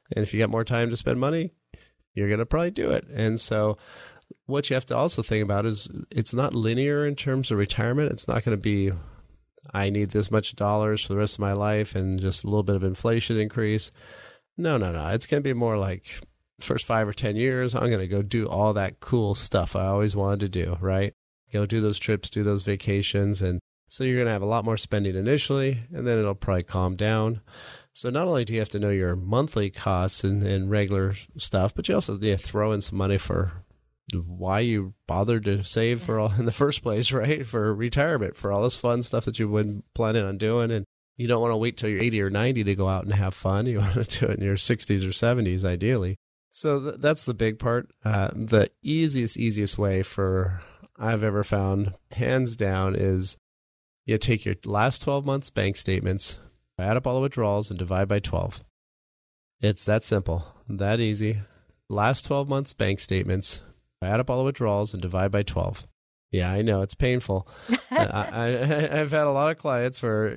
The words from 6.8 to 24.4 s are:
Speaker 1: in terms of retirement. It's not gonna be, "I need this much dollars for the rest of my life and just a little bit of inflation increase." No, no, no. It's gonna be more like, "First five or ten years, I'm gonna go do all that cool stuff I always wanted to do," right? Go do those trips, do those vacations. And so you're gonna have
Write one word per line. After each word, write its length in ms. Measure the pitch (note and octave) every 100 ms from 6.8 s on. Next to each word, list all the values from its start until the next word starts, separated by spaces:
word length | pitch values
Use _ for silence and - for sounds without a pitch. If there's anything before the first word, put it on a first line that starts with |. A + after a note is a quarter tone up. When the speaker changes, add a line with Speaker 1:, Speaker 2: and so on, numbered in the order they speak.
| C#3+ D3 D3
Speaker 1:
in 80 |
terms 380 | C#3+ C#3 C3 C3
of 60 | G#2
retirement. 520 | G2+ - A2+ C3 D3+
It's 160 | G#2+ -
not 180 | A#2
gonna 120 | A#2 G#2
be, 340 | G#2+ G2+ G2 F2 - - - - _ _ -
"I 160 | G2+ G2+
need 220 | G#2 G2+
this 220 | - G2+
much 240 | A2 - -
dollars 480 | G#2 G#2+ G#2+ G#2
for 80 | -
the 60 | G2
rest 180 | G#2 -
of 40 |
my 120 | G2+
life 420 | G2+ G#2 G#2+ G#2
and 260 | G2 F#2+ F#2+
just 220 | F#2 -
a 60 | G2+
little 160 | G#2
bit 120 | G2 G2
of 60 |
inflation 560 | F#2+ F#2 A#2 A#2 - A2
increase." 540 | G#2+ - G#2+ G#2+ - - - - - - _ -
No, 180 | E3+ C3+
no, 140 | F#2
no. 180 | E2+ D#2
It's 160 | A2+ -
gonna 160 | D3
be 120 | C#3+
more 240 | A#2+ A#2 G#2+
like, 440 | F#2+ F#2 - - - _ _ -
"First 260 | - - -
five 200 | A2+ G#2+
or 80 |
ten 220 | - A2 G#2+
years, 400 | C3 B2+ B2+ A#2
I'm 120 | A#2+
gonna 200 | G#2+ F#2
go 120 | G2+
do 280 | G2+ A#2 G#2+
all 240 | F#2 G#2+
that 240 | G#2 F#2+ -
cool 380 | - B2 G#2 G2+
stuff 400 | - G2 F2 F#2+
I 100 | F#2+
always 300 | G2+ G#2+ G2
wanted 240 | G2 G2+
to 80 | G2+
do," 280 | F2+ E2+ E2+
right? 340 | F#2 F#2+ G2 - _ _ _
Go 140 | G#2
do 160 | G2+ A2+
those 180 | G#2+ G#2
trips, 300 | - G#2 -
do 140 | G#2+
those 200 | G#2 G2+
vacations. 800 | G2 G2+ - G2+ G2 G2+ G2+ F#2+
And 180 | F#2 F2+ - _ _
so 160 | -
you're 140 | C3 B2+
gonna 140 | A#2+
have 100 | G#2